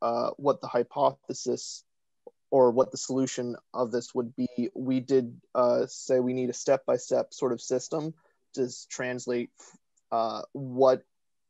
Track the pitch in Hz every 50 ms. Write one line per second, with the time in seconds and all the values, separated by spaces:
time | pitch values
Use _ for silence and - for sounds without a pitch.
0 | - 117 117 120 123 - - - 139 139 131 - - 123 - 123 120 - - 143
1 | 139 135 135 - _ - 127 - - 123 123 123 - - - - - _ _ _
2 | _ _ _ _ _ - - _ _ _ 139 135 127 120 113 127 127 - - -
3 | - - 131 135 135 131 - 127 123 123 113 - - _ - 123 127 110 117 120
4 | 120 - - 127 120 117 - - 123 - - 120 120 - - - 131 131 131 131
5 | 123 135 135 131 120 120 123 - - _ - 123 123 151 151 143 120 - - -
6 | - - 131 127 123 127 127 127 127 120 - - - 147 135 131 - - 123 123
7 | - - 127 123 120 - - - 143 127 120 117 - - 127 123 - - 160 160
8 | 151 160 156 _ _ _ _ _ _ _ - 139 127 123 120 - - - - -
9 | 127 127 123 123 - 123 123 120 120 - _ - - - - _ _ _ _ _
10 | _ _ 117 113 113 110 107 107 - - - 139 135 127 123 127 135 131 127 -
11 | - _ _ _ _ _ _ _ _